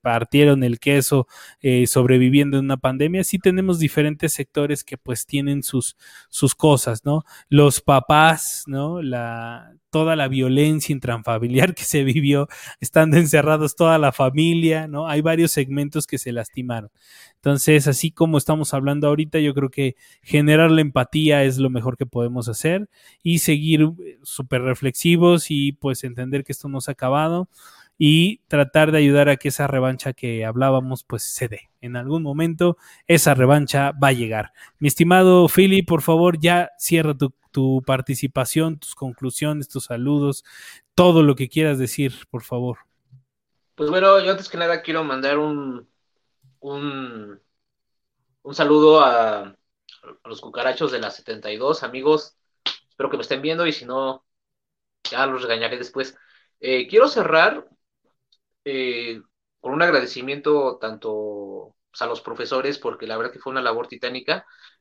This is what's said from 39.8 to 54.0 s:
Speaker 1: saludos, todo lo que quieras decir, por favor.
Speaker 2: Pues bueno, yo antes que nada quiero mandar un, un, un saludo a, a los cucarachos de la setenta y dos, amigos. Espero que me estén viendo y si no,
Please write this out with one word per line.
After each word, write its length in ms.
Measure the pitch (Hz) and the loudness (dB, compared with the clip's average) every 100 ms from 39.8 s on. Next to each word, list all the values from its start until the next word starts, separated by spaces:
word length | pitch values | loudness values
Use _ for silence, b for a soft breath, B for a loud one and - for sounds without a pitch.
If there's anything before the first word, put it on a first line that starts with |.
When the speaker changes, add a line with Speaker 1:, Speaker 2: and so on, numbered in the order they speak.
Speaker 1:
saludos, 600 | - 120 131 147 143 135 B B B B _ | -10 -6 -2 0 -2 -4 B B B B _
todo 280 | - 175 165 | 4 6 6
lo 140 | 147 127 | 4 2
que 140 | 127 | -2
quieras 280 | 156 156 135 | -2 -2 -2
decir, 360 | 123 - 135 - - | -4 -4 -6 -6 -14
por 120 | 120 | -14
favor. 360 | - 123 123 113 _ _ _ _ _ _ _ _ _ | -10 -6 -6 -8 _ _ _ _ _ _ _ _ _
Speaker 2:
Pues 160 | - 151 | -6 -2
bueno, 280 | 185 196 196 | 2 6 6
yo 60 | 185 | 4
antes 180 | 190 190 | -2 -6
que 80 | 170 | -4
nada 260 | 170 165 | -2 -2
quiero 220 | 165 160 | -4 -6
mandar 340 | 151 131 135 147 | -4 -4 -2 -2
un, 480 | 151 147 139 123 120 _ _ _ _ _ _ _ | -2 -6 -8 -12 -16 _ _ _ _ _ _ _
un, 840 | 139 139 143 135 127 113 104 101 _ _ _ _ _ _ _ _ _ _ | -14 -10 -10 -10 -12 -16 -18 -20 _ _ _ _ _ _ _ _ _ _
un 120 | 139 | -12
saludo 480 | 147 147 151 156 156 | -4 2 6 6 6
a, 380 | 135 120 110 104 | 6 4 0 -4
a 140 | 98 - _ _ _ _ - - | -10 -20 _ _ _ _ -20 -20
los 160 | 120 113 | -20 -20
cucarachos 500 | - - 127 127 147 | -14 -6 -6 -4 -4
de 80 | 123 | -4
la 120 | 104 | -8
setenta 420 | - - 107 107 | -12 -14 -14 -12
y 60 | 107 | -6
dos, 260 | 135 - | -4 -4
amigos. 520 | 120 127 143 151 - _ _ _ - - _ | -8 -4 0 0 -2 _ _ _ -12 -12 _
Espero 200 | - 131 | -8 -6
que 100 | 123 | -6
me 40 | |
estén 200 | - 135 | -8 -8
viendo 240 | 147 165 170 | -6 -4 -4
y 40 | |
si 120 | 143 | -4
no, 400 | 123 131 | -8 -8